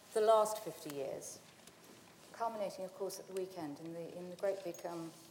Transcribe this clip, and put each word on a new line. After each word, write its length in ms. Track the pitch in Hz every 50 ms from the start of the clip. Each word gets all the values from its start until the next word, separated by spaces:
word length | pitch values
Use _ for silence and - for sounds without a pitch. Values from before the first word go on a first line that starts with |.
| - - -
the 60 | 220
last 420 | 214 220 226 220 214 214 214 -
fifty 320 | - 170 156 - - 151 143
years, 460 | 139 135 135 - - 147 - - - - - - - - - - - - - - - - - - - - - - -
culminating, 460 | 226 226 226 214 202 185 - 190 190
of 100 | 185 - -
course, 200 | 202 185 180 -
at 140 | - - 185
the 80 | 190
weekend 380 | 185 185 - 170 160 147 143 - 160
in 80 | 165 165
the, 240 | 170 165 165 - 175
in 100 | 180 180
the 60 | 180
great 260 | 175 - 196 196 196 -
big, 100 | 175 170 - - 175
um, 180 | 170 170 165 165 - - - -